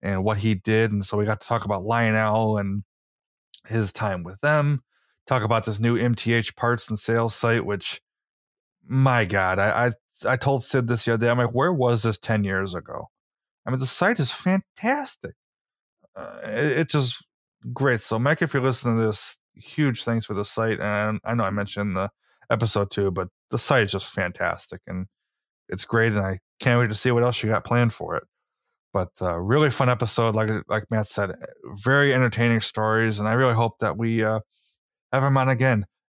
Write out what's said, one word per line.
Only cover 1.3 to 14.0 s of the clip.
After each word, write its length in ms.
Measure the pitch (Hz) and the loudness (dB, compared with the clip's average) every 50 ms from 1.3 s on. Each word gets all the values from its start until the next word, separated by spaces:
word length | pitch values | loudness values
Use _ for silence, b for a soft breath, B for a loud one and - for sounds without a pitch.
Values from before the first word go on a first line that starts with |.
| 107 101 | -2 -4
to 60 | - - | -2 -4
talk 180 | 120 113 - | -4 -2 -2
about 180 | 101 104 95 92 | -2 -4 -2 -2
Lionel 720 | 107 113 117 117 110 110 110 110 107 107 113 113 110 107 104 | -2 0 2 2 2 2 2 2 2 2 2 2 2 0 0
and 260 | 98 98 98 101 98 _ _ _ _ _ _ _ _ _ _ _ _ _ _ - _ - | -2 -2 -4 -6 -6 _ _ _ _ _ _ _ _ _ _ _ _ _ _ -20 _ -4
his 260 | 113 113 107 95 - | -2 0 0 -2 -2
time 300 | - 120 104 95 87 85 | -4 -4 -4 -4 -6 -8
with 160 | 87 90 - | -10 -10 -4
them, 420 | - 147 151 151 147 147 147 131 - _ _ _ _ _ _ _ _ - | 0 2 2 2 2 2 0 -2 -4 _ _ _ _ _ _ _ _ 0
talk 160 | 131 127 107 | 0 0 2
about 220 | 107 117 110 - | 2 2 2 0
this 140 | 113 107 101 | -2 -4 0
new 160 | 113 117 120 | 2 2 2
M 200 | 110 117 123 117 | 2 2 2 0
T 180 | - - 117 117 | 0 0 2 2
H 220 | 117 107 - - | 2 0 -2 -6
parts 340 | - - 120 120 117 - - | -2 0 0 0 0 -2 -6
and 80 | 110 104 | -6 -4
sales 380 | - - 117 117 117 113 - | -2 0 0 2 2 0 -2
site, 300 | - - 117 113 117 - | 0 2 2 2 2 0
which, 360 | 98 104 92 - - - - _ _ _ _ _ _ _ _ _ _ _ _ _ _ _ _ _ | -2 -4 -4 -4 -8 -10 -10 _ _ _ _ _ _ _ _ _ _ _ _ _ _ _ _ _
my 420 | - 127 131 135 135 123 120 110 | -4 0 2 2 4 4 2 2
God, 340 | 90 104 98 92 92 92 95 | 0 0 0 0 2 2 2
I, 280 | 98 107 - - 120 123 | 2 2 2 2 0 0
I, 40 | 117 - _ _ _ - - 104 127 | -2 -4 _ _ _ -6 -2 -2 -2
I 20 | 123 | 0
told 260 | - 139 139 127 - | 0 0 0 0 -2
Sid 240 | - - 131 123 117 | 0 0 0 0 2
this 180 | 123 110 - | -2 -2 0
the 80 | 117 117 | 0 0
other 120 | 110 117 | 2 2
day. 40 | 117 | 2
I'm 80 | 120 123 | 2 2
like, 160 | 120 117 123 | 2 0 0
"Where 180 | 127 143 180 | 0 0 0
was 300 | 185 139 127 120 120 110 | 2 2 2 2 2 2
this 160 | 107 113 104 - | 2 0 -2 -2
ten 260 | - - 113 107 101 | -2 -2 0 0 0
years 300 | 98 95 95 98 95 87 | 0 0 -2 -2 -2 -6
ago?" 360 | 87 - - - - - - _ _ _ _ _ _ _ _ _ _ - | -8 -10 -10 -12 -12 -12 -14 _ _ _ _ _ _ _ _ _ _ -8
I 40 | - | -6
mean, 100 | 127 131 | -4 -2
the 60 | 131 | -2
site 340 | 123 - - | 0 0 2